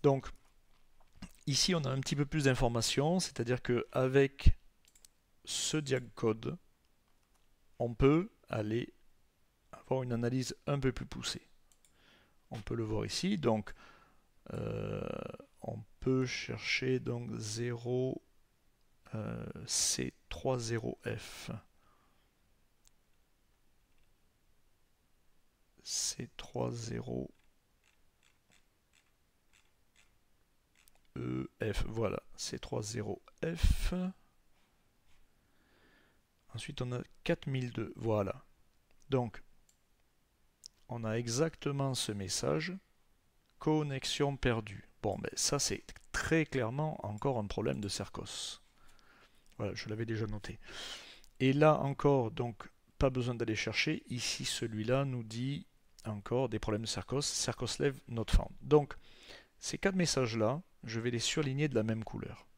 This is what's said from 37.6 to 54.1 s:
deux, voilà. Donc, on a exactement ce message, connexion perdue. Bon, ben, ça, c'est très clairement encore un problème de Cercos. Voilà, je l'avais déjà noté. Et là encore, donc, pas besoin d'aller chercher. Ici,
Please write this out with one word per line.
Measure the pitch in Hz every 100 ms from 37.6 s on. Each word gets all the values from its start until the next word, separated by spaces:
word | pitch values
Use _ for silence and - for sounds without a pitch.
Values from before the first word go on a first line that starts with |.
| 123
deux, | 120 110 -
voilà. | 113 107 98 - - _ _ _ _ - -
Donc, | 135 120 - - - _ _ _ _ _ _ _ _ _ _ - _ -
on | 120
a | 110
exactement | 113 120 117 160 - 147 139 135
ce | 127 -
message, | 101 95 - 135 156 170 190 _ _ _ _ _ _ _ _
connexion | 156 156 147 135 - - 143 135
perdue. | 127 113 107 98 - _
Bon, | - 95
ben, | -
ça, | - - 143
c'est | - 104 - - -
très | - - 160
clairement | 151 135 113 135 156 - 104
encore | 104 139 123
un | 104
problème | - 110 67
de | 101
Cercos. | - 98 - - - - - - _ - - - - - - - -
Voilà, | 104
je | 98 110
l'avais | 107 113
déjà | 110 110
noté. | 104 - - - - - - - - - -
Et | 131
là | 139 156 143
encore, | 139 139 143 139 113
donc, | - 120 117 - _ _ _
pas | 139
besoin | 127 120
d'aller | 120 113 107
chercher. | - 104 - 156
Ici, | -